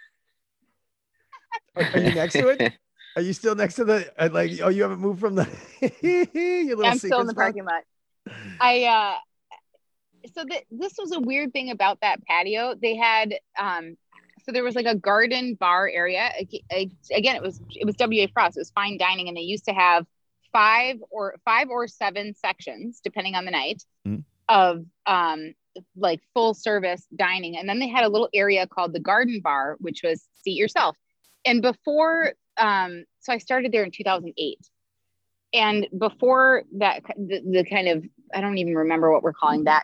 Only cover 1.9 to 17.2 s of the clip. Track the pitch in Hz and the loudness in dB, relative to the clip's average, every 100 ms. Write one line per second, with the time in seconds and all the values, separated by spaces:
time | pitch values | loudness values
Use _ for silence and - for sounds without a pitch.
1.9 | 180 180 170 165 143 254 277 - - _ | 2 2 2 0 2 4 4 0 -2 _
2.9 | _ - 175 180 - 220 208 202 - 214 | _ -10 -4 -4 -2 -2 0 -2 0 0
3.9 | 214 160 - 165 170 170 175 180 196 196 | 0 -2 -2 0 0 -2 0 0 2 0
4.9 | 185 196 185 214 190 - - - - 262 | -2 -4 -2 -2 0 -2 -4 -18 -4 -4
5.9 | - 339 359 359 320 349 359 294 220 233 | -2 0 2 0 -2 -2 -2 -2 2 2
6.9 | 247 202 247 233 208 196 202 185 165 - | 2 0 0 0 0 -2 -2 -4 -6 -6
7.9 | _ _ _ - - 202 175 247 247 240 | _ _ _ -20 -18 -12 2 4 4 4
8.9 | 220 202 175 - _ _ - _ _ _ | 2 2 -6 -10 _ _ -20 _ _ _
9.9 | _ _ _ 233 330 294 339 - 233 381 | _ _ _ -16 -12 -8 -8 -8 -8 -8
10.9 | 427 359 339 247 277 285 269 254 202 196 | -8 -6 -4 -2 -2 -2 -4 -6 0 0
11.9 | 196 208 - - 170 190 220 247 190 226 | 2 -2 -2 0 0 0 -2 -4 -2 -2
12.9 | 226 233 220 214 196 _ - 202 175 165 | 2 2 2 0 -4 _ -6 -4 -4 -8
13.9 | 170 _ _ _ _ - 247 247 240 233 | -18 _ _ _ _ -6 -2 -2 0 0
14.9 | 214 196 208 233 254 254 208 180 180 196 | 0 2 4 4 0 -4 0 2 2 2
15.9 | 175 175 185 240 - 190 - - 185 190 | 0 -2 0 -2 -4 -10 -12 -6 -6 -6
16.9 | - - 180 | -10 -4 0